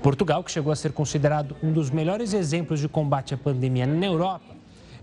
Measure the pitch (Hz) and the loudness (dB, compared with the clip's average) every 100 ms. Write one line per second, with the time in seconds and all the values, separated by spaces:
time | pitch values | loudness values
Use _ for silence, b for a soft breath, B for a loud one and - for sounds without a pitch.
0 | 139 131 180 156 180 170 147 151 156 139 | 2 4 2 0 -2 -2 -2 0 -2 -2
1 | 147 156 143 151 143 - 160 156 143 156 | -2 2 2 2 -2 -2 0 2 2 0
2 | 156 208 233 208 165 165 165 156 147 156 | 0 -2 -2 0 0 -2 -2 -2 -2 0
3 | 147 139 131 135 147 127 127 127 127 156 | 0 0 -2 -4 -2 0 0 2 2 2
4 | 196 165 180 180 - - - B B B | 2 2 0 -4 -10 -20 -20 B B B